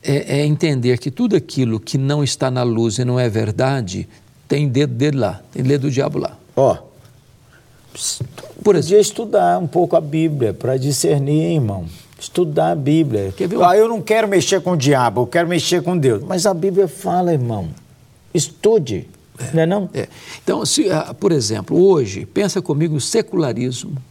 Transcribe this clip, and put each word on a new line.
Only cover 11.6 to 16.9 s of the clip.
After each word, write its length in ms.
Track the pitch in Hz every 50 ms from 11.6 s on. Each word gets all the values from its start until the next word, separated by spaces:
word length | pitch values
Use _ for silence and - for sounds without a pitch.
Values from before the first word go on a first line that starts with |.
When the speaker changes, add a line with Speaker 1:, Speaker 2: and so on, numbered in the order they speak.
| 123 104 101 95 82 80 82 - - - - -
Speaker 2:
Estudar 540 | - - - 175 180 156 147 160 160 165
a 40 | 170
Bíblia. 560 | 156 131 143 151 160 160 139 110 104 98 95 92
Speaker 1:
Quer 120 | - 190 175
ver 100 | 208 -
um 60 | 175
Speaker 2:
Ah, 120 | 175 180
eu 120 | 208 220 226
não 120 | 233 214
quero 280 | - - 214 226 220 202
mexer 320 | 202 180 - - 196 185
com 120 | - 180
o 40 | 180
diabo, 460 | 156 123 143 147 127 123 117 98 123
eu 40 | 123
quero 220 | - - 170 170 165
mexer 340 | 175 165 - - 180 175
com 140 | - 180 180
Deus. 260 | 175 143 131 113 98 147
Mas 200 | 175 185 180 165
a 80 | 208 190
Bíblia 320 | 165 170 196 180 196 196
fala, 440 | 160